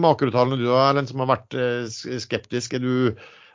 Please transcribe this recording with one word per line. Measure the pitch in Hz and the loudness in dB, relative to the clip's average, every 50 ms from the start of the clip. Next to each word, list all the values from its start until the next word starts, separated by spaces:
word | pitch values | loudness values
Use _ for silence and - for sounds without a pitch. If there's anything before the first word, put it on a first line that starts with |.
makrotallene | 170 165 147 - 143 123 107 123 123 127 135 131 | 4 2 2 2 0 0 2 2 2 2 2 0
du | 120 | 0
da, | 120 123 131 135 139 | 2 4 4 4 4
Erlend, | 139 143 139 120 | 2 2 0 -2
som | 123 135 127 | -4 -4 0
har | 131 | 0
vært, | 127 123 - - - | 0 0 -2 -6 -6
eh, | 131 123 123 120 120 120 | -4 -2 -2 -2 -4 -6
s-, | 113 110 - - 123 127 120 107 | -8 -10 -10 -10 -8 -8 -8 -6
skeptisk? | - 113 107 - - - 120 117 - 127 | -4 -6 -6 -4 -4 -6 -6 -4 -4 -6
Er | 127 123 | -4 -2
du | 127 127 127 127 120 110 - - - - - - - | 0 0 2 2 2 0 -2 -10 -20 -20 -20 -20 -12